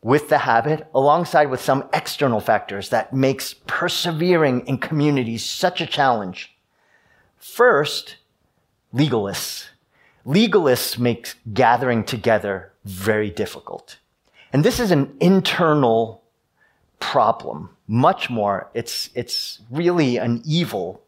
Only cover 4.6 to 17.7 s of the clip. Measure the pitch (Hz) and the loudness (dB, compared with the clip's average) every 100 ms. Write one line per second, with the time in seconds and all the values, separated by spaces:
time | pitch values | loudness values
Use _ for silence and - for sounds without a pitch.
4.6 | 123 135 - 156 147 143 117 117 - - | -2 -4 -2 0 2 0 -2 -6 -8 -2
5.6 | 185 180 160 - 139 117 95 92 - _ | -2 -2 -6 0 2 2 -4 -10 -18 _
6.6 | _ _ _ _ _ _ _ _ - - | _ _ _ _ _ _ _ _ -18 2
7.6 | 247 147 147 - - - _ _ _ _ | 4 4 0 -6 -12 -20 _ _ _ _
8.6 | _ _ _ 120 151 113 101 95 - - | _ _ _ 0 0 0 -2 -6 -8 -12
9.6 | - _ _ _ _ _ 117 165 226 196 | -16 _ _ _ _ _ 0 2 4 4
10.6 | 156 120 - - 120 117 - - 117 104 | 4 2 -2 -2 0 0 -8 -16 -8 2
11.6 | 120 120 127 117 101 123 - 107 101 95 | 4 4 2 -2 -2 -2 0 0 0 -6
12.6 | 90 _ 101 92 98 107 107 92 101 - | -10 _ -16 -8 -2 0 -2 -4 -8 -8
13.6 | - - _ - _ _ _ _ _ 135 | -14 -16 _ -20 _ _ _ _ _ 2
14.6 | 180 247 226 160 139 - 175 190 185 - | 2 2 2 2 2 2 4 4 2 0
15.6 | 165 151 123 113 113 107 _ _ _ _ | 2 4 4 2 0 -8 _ _ _ _
16.6 | _ _ _ _ - 139 110 - - 69 | _ _ _ _ -2 2 2 0 -6 -12
17.6 | - | -14